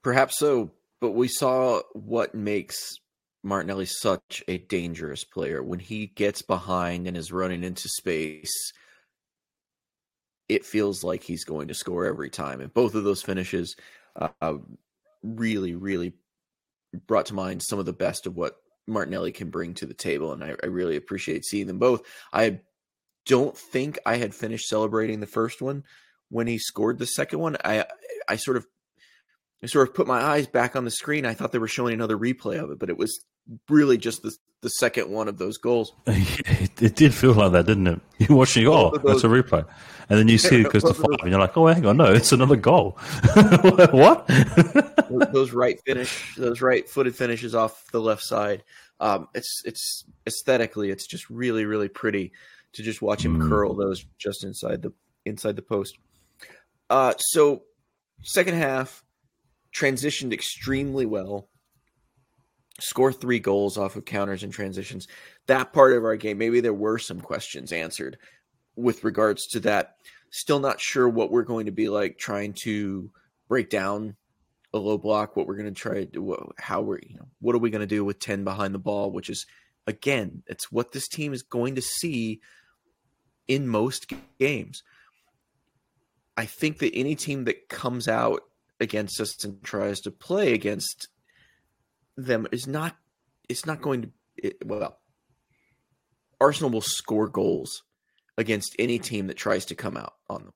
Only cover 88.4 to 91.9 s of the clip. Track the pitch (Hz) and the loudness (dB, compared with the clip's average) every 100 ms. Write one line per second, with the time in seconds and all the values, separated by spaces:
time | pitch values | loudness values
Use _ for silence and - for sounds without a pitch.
88.4 | _ _ _ _ 110 107 104 - 107 - | _ _ _ _ -4 -4 -6 -6 -8 -8
89.4 | 104 98 - 104 101 98 104 - - 190 | -12 -12 -10 -6 -6 -6 -10 -16 -6 0
90.4 | 180 113 101 101 - - - _ _ _ | 2 0 -2 -6 -10 -12 -20 _ _ _
91.4 | _ _ _ _ _ | _ _ _ _ _